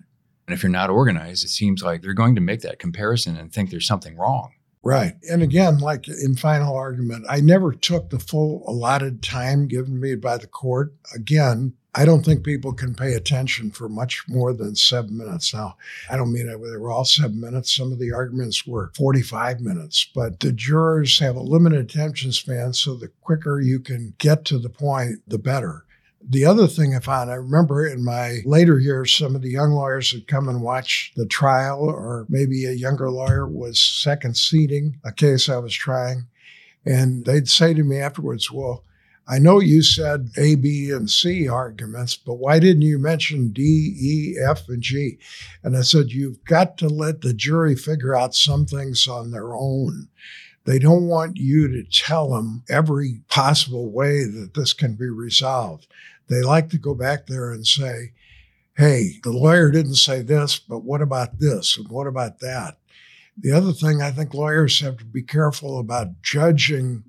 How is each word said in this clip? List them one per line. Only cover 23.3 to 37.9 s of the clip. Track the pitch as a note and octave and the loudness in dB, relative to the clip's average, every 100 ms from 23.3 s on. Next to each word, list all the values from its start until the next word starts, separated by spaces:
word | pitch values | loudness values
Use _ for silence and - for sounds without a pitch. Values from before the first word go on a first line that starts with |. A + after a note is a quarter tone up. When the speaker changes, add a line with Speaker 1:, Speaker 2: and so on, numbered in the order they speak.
| D#3 D3+ C#3+ | -2 0 0
Speaker 2:
you | C3 C3 | 0 0
can | B2+ B2 A2 - | -4 -10 -10 0
get | D3+ D#3 - | 2 4 2
to | C3 | -4
the | A#2 | -4
point, | - C#3+ C3+ A#2+ G#2+ - | -6 -4 -2 -4 -6 -8
the | A2+ | -4
better. | B2 C3+ F#2+ D2+ _ _ _ _ | -2 -4 -4 -10 _ _ _ _
The | - C3+ D3+ | -2 4 6
other | G#3+ F#3 | 8 6
thing | - C#3+ | 4 0
I | C3 | 0
found, | C3+ C3+ B2 | -2 -4 -4
I | B2+ | -8
remember | B2+ D3+ D#3+ C#3+ D#3 | 0 2 4 2 -2
in | B2+ | -2
my | A#2+ A#2+ A#2+ A#2+ B2+ | -4 -2 -4 -4 2
later | D#3 E3+ C#3 | 6 8 6
years, | C#3 C3 B2 - | 4 0 0 0
some | C#3+ C3 | 0 -2
of | |
the | B2+ | -4
young | C3+ D3 | 0 2
lawyers | D3 C#3 C3 B2+ | 2 0 -2 -4
had | A#2+ - | -6 -4
come | C#3 C3+ | -2 -2
and | B2 | -4
watch | A#2 B2+ - - - - | -4 -4 -4 -6 -6 -6
the | G#2 | -4
trial, | - C#3 C3 C3+ C#3 | 0 2 4 2 -2
or | D3+ - A2 A#2 A2 | -4 -4 -8 -8 -2
maybe | C3+ C3+ C3 C3 | 0 0 0 -4
a | |
younger | B2+ B2+ C#3 C3 | -4 -2 -2 -2
lawyer | B2+ C3 C3+ C#3 | -2 0 0 -2
was | D2+ A#2+ A#2 | -8 -4 0
second | - - D3 C#3+ A#2+ A#2 | 0 0 -2 -2 -2 -2
seating | - D#3+ D3 C#3+ D3 C3 | 2 4 2 0 -2 -6
a | A2+ | -10
case | - D3 C3 - | 2 4 4 0
I | B2 | -2
was | A#2 | -4
trying. | - C3+ B2+ B2+ B2+ A#2+ _ - - _ _ C3+ | -6 -4 -4 -4 -6 -10 _ -20 -20 _ _ 0
And | C3 B2+ B2+ B2+ | 2 2 0 2
they'd | D3 B2+ | 2 4
say | - E3 | 4 4
to | D#3 | 4
me | C#3+ | 2